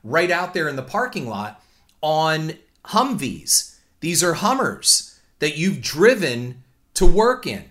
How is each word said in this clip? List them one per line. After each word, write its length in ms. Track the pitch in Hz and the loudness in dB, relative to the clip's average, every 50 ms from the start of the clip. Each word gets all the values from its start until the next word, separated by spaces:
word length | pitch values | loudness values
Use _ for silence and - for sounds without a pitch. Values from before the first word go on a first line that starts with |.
right 280 | - 107 131 165 180 180 | -8 -2 0 0 0 0
out 240 | 170 175 180 175 - | 0 -2 -4 -4 -4
there 120 | 180 160 | -4 -4
in 100 | 151 139 | -4 -6
the 60 | 135 | -8
parking 460 | 135 - - 208 254 240 - 180 135 117 | -10 -6 -4 -4 -4 -4 -6 -10 -8 -8
lot 340 | 107 98 104 107 104 - _ _ _ _ _ _ _ _ | -8 -8 -10 -10 -12 -18 _ _ _ _ _ _ _ _
on 540 | - 156 156 156 160 160 156 156 156 156 160 - _ _ _ _ - | -4 -2 0 0 2 0 0 -2 -4 -8 -10 -12 _ _ _ _ -16
Humvees. 880 | - - 220 262 277 240 - 139 117 85 78 71 - - - - - - _ _ _ _ _ | -2 0 0 0 0 -2 -4 -6 -6 -8 -8 -4 -2 -2 -2 -2 -6 -20 _ _ _ _ _
These 260 | - 165 175 - 180 | -6 -2 0 0 0
are 100 | 175 160 | 0 0
Hummers 880 | 160 185 214 262 269 226 131 98 - - - - - - - - _ _ _ _ _ | 0 0 0 0 0 -2 -4 -4 -2 2 2 2 2 0 -10 -20 _ _ _ _ _
that 180 | 147 151 151 151 | -4 -4 -2 -2
you've 240 | 170 190 156 131 | -2 -2 -2 -4
driven 800 | 113 - 135 151 196 233 262 214 180 139 120 120 123 123 123 - _ _ _ _ _ _ _ | -8 -8 0 4 6 6 6 4 0 -2 -2 -4 -6 -8 -12 -16 _ _ _ _ _ _ _
to 100 | - 190 | 6 8
work 420 | - 175 196 220 240 254 254 - | 8 8 8 4 2 0 0 -4
in. 180 | 139 107 95 - - | -8 -8 -8 -14 -20